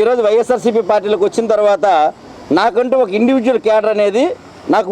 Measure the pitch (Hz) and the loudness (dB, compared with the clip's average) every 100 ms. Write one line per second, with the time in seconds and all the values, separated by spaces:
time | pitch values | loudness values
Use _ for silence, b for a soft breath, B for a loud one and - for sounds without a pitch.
0 | 214 247 214 220 233 247 190 226 190 208 | 2 2 0 0 0 -2 0 -2 0 0
1 | 202 214 196 - 226 214 208 202 208 170 | 0 0 -2 -2 -2 0 2 2 2 2
2 | 151 - - - - 156 220 202 247 262 | 0 -2 -14 -16 -2 0 0 0 -2 0
3 | 226 202 233 269 226 240 214 214 214 214 | 0 0 0 0 0 -2 0 0 0 0
4 | 208 202 320 - - - - 190 190 | 0 0 -2 -4 -14 -12 -2 -2 0